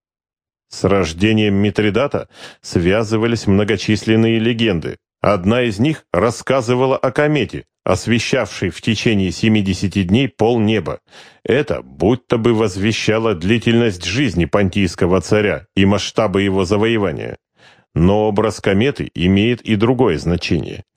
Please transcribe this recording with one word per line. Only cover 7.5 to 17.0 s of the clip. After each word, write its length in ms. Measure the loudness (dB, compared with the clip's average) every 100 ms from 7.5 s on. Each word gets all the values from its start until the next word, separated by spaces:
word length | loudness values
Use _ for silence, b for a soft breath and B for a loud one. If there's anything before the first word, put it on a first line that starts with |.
| -8 -14 _
освещавшей 840 | -2 -2 0 -2 0 -2 -2 -4 -6
в 120 | -4
течение 500 | -4 0 0 2 0
семидесяти 720 | 0 2 2 0 -2 -2 -2
дней 240 | 2 2 0
полнеба. 720 | 0 2 2 2 0 -2 -8 B B B B
Это 380 | -2 0 0 -6
будто 540 | -8 -2 0 0 0 0
бы 160 | 2
возвещало 800 | 2 0 0 -2 0 0 0 0 -2
длительность 720 | 0 0 2 2 2 -2 -4
жизни 400 | -2 -2 -2 0
понтийского 760 | 0 0 0 -2 0 0 0
царя 460 | 2 0 0 -2 -4 0
и 100 | 2
масштабы 560 | 2 -2 -2 0 0
его 240 | 0 0 0
завоевания. 720 | 0 0 0